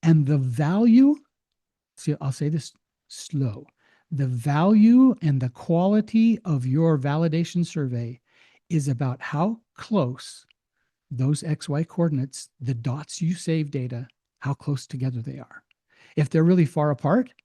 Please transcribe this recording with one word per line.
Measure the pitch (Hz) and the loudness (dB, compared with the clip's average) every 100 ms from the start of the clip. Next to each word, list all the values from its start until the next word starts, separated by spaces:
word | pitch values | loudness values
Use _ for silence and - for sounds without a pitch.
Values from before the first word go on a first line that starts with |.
And | 160 160 139 | 4 4 4
the | 147 | 0
value, | 131 117 147 190 240 226 269 294 _ _ _ _ _ _ _ _ | -2 -2 -2 2 6 6 6 2 _ _ _ _ _ _ _ _
see, | - 147 | -6 -4
I'll | 139 | -4
say | 131 147 | -4 -4
this | 160 - _ _ _ _ | -4 -8 _ _ _ _
slow. | - - 151 131 107 143 _ _ _ _ | -20 -10 -4 -4 -6 -16 _ _ _ _
The | 143 135 | -4 -4
value | 123 131 143 180 214 220 240 262 - | -4 -2 0 4 6 8 8 6 4
and | 160 139 | 0 0
the | 127 | -2
quality | - - 170 185 208 214 226 226 220 | -8 -2 0 2 2 0 2 2 2
of | - 147 127 | -2 -2 0
your | 135 165 151 | 0 2 2
validation | 135 147 165 160 165 175 170 | 0 -2 0 0 -2 -2 -4
survey | - 135 123 117 127 _ _ _ _ _ | -4 -4 -4 -8 -12 _ _ _ _ _
is | 165 139 | -4 -2
about | 123 135 123 | -2 -4 -6
how | - 143 180 226 _ | -6 -2 -2 -2 _
close | _ - 214 127 127 - - _ _ _ _ _ _ _ | _ -4 -2 -2 -4 -14 -20 _ _ _ _ _ _ _
those | 123 131 147 | -4 -2 -2
X | 165 151 - | -2 -6 -4
Y | 147 | -4
coordinates, | 165 - 170 147 123 - - _ | -4 -2 -2 0 -6 -10 -20 _
the | 123 | -6
dots | 123 117 131 151 - | -6 -4 -8 -10 -6
you | 165 | -4
save | 175 - 160 151 | -4 -4 -4 -2
data, | 143 127 123 127 _ _ _ | -6 -6 -8 -12 _ _ _
how | 131 | -8
close | 139 - 139 - | -6 -4 -6 -6
together | 135 131 123 | -6 -6 -6
they | 117 135 | -10 -12
are. | 127 - _ _ _ _ _ - | -16 -20 _ _ _ _ _ -4
If | 147 | 0
they're | 165 | 2
really | 165 180 156 | 4 4 2
far | - 151 | 2 -2
apart | 139 147 196 254 _ | 0 0 0 0 _